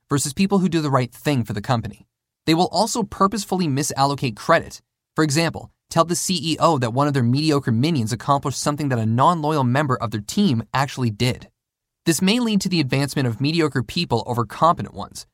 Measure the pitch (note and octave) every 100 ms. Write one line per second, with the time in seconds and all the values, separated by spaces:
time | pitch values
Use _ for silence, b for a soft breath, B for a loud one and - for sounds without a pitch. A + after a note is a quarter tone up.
0 | - C#3+ C#3+ E3 G3 G3 F3 D#3+ D3+ C3
1 | B2 - D#3 C3+ A2+ G#2 G2+ A#2+ G#2 -
2 | _ _ _ _ - D#3+ F3+ E3+ A3+ B3
3 | G3+ - G3 A3 - F#3 E3 C3 D3+ C3+
4 | C#3 C#3 C3 G#2 - E3 - - _ _
5 | _ - D#3 D3 D#3+ G#2+ - _ - E3
6 | E3 E3+ - F3+ D#3+ D3+ D#3+ D3 A#2+ B2
7 | D3 C#3 A#2 C3+ D#3 C#3 C3+ A2+ D3+ D3+
8 | G#2+ A#2+ - C#3 C#3 - D#3 D3 C#3+ A#2+
9 | A2 A#2 D3+ F3 D3 D#3 B2 C3 D3 B2+
10 | A2+ G#2+ - - G3+ A#2 A2+ C3 C#3 -
11 | A#2+ G#2 B2 - - _ _ _ _ _
12 | - E3 F#3+ A#3+ A#3 G3+ F#3 E3+ C3 C#3
13 | C#3 D3+ B2+ G#2+ C#3 E3 D3+ C3+ A2 -
14 | F3 A2+ A#2 A#2+ G#2+ - D#3+ - - G2
15 | F#2+ - -